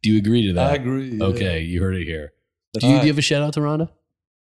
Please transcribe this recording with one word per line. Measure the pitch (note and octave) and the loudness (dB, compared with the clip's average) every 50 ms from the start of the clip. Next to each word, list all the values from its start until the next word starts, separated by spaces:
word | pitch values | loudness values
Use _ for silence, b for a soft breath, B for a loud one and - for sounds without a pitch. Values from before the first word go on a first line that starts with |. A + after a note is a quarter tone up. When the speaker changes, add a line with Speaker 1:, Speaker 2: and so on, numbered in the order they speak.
| - | 4
Speaker 1:
Do | G#2+ | 4
you | G#2+ G#2+ | 2 4
agree | G2+ G#2+ A#2 A#2+ A2 | 4 2 2 2 2
to | G2 F2+ | 2 2
that? | F2 F2 - | 2 2 2
Speaker 2:
I | C#3+ | 0
agree, | C#3+ B2 B2 C3 C3+ C3+ C3 A#2+ | 0 -2 -4 -4 -4 -6 -6 -6
yeah. | G#2+ G2 | -2 -2
Speaker 1:
Okay, | G2 F2+ D#2+ G2+ F#2+ E2+ D#2+ D#2+ | 0 0 0 -2 -2 -2 -2 -4
you | E2 F2 F2 F#2+ | -2 -2 -2 0
heard | F#2+ F#2 | 0 -2
it | F#2 E2+ | -4 -4
here. | D2 E2 D#2 D2+ D2 _ _ _ _ _ _ _ _ _ | -6 -8 -8 -10 -12 _ _ _ _ _ _ _ _ _
Speaker 3:
That's | G#2+ B2+ | 0 2
Speaker 1:
Do | B2+ | 4
you | C#3 C3+ | 4 4
Speaker 2:
right. | B2+ | 4
Speaker 1:
give | D3+ D3 D3 | 2 2 0
a | C#3+ | 0
shout | - D#3 C#3+ D3 | 0 0 0 -2
out | D3+ D3 | -2 -2
to | D3+ | -2
Rhonda? | D3 D3 D3+ D#3 E3 - _ _ _ _ _ _ _ _ _ _ _ _ | -2 -2 -2 -2 -4 -6 _ _ _ _ _ _ _ _ _ _ _ _